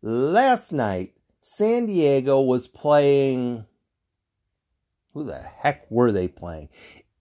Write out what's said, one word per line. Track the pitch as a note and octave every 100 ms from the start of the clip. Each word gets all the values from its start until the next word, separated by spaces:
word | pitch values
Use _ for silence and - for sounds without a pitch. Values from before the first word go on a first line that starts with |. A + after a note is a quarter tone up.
Last | G#2+ A#2 C#3+ G3+ C4+ B3 -
night, | D3 G#2+ F#2 F#2 _ _ _
San | - - G#3+ A#3+ A3+
Diego | F#3 C#3+ C#3 C3 C3+
was | C3+ B2+ B2
playing, | - D3 D3 C#3+ C#3 C3+ B2+ B2 A#2+ G#2 _ _ _ _ _ _ _ _ _ _ _ _ _ _
who | C#3+
the | C3+ C2+
heck | - - D3 C#3 _
were | A2+ B2
they | G2 F2+
playing? | - F2 D#2+ D2 _ - - _ _